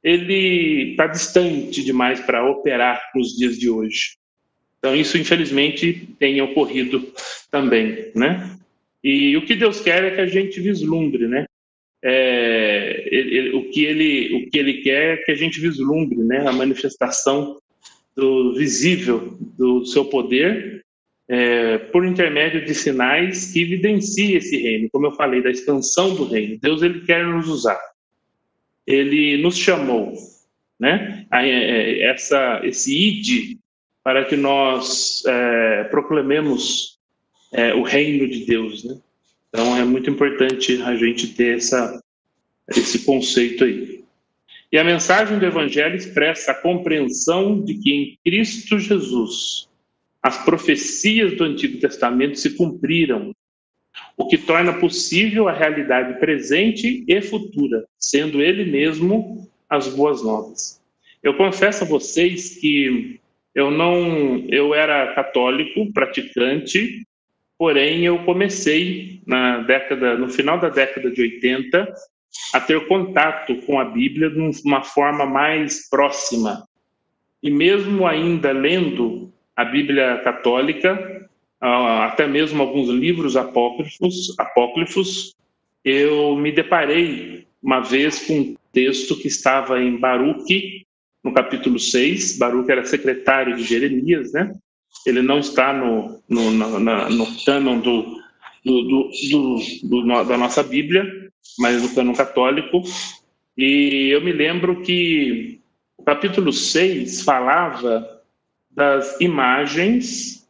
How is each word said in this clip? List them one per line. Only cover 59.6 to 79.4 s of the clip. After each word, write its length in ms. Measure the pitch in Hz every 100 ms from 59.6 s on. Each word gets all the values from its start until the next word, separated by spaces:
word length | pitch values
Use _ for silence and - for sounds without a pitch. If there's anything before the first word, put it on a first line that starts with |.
| _
as 180 | 147 131
boas 380 | 135 147 127
novas. 560 | 110 107 110 - - - _ _ _ _
Eu 120 | 143
confesso 500 | 139 190 - 202 208
a 20 | 165
vocês 680 | 147 - 160 180 175 - -
que 640 | 151 143 135 120 127 120 _ _ _
eu 160 | 135 139
não, 760 | 151 170 175 175 160 139 127 127
eu 260 | 139 143
era 400 | 151 156 147 127
católico, 800 | - 135 131 127 135 156 - 208
praticante, 1120 | - 135 - - - 123 139 - 196 240 240 - _ _ _ _ _
porém 480 | 165 143 143 165 175
eu 180 | 175
comecei 960 | 175 180 196 196 - 156 180 185 - - -
na 320 | 127 127 120
década, 580 | 113 135 - 131 123 117
no 140 | 127
final 280 | 127 139 170
da 120 | 170
década 400 | 139 135 - 127
de 100 | 123
oitenta, 720 | 117 117 123 131 127 175 208 - - _ _ - -
a 60 | 135
ter 280 | - 156 -
contato 680 | 190 185 170 156 156 - 123 -
com 120 | 139
a 60 |
Bíblia 460 | 120 113 135 151 156
de 100 | 151 160 147
uma 180 | 147 135
forma 440 | 135 - 143 147 139
mais 600 | 135 147 156 147 - -
próxima. 760 | 139 143 - - 120 107 101 - _ _ _ _ _ _ _
E 80 | 147
mesmo 560 | 143 170 202 196 196 180
ainda 460 | 156 170 165 147
lendo 800 | 135 139 185 160 123 117 113 - _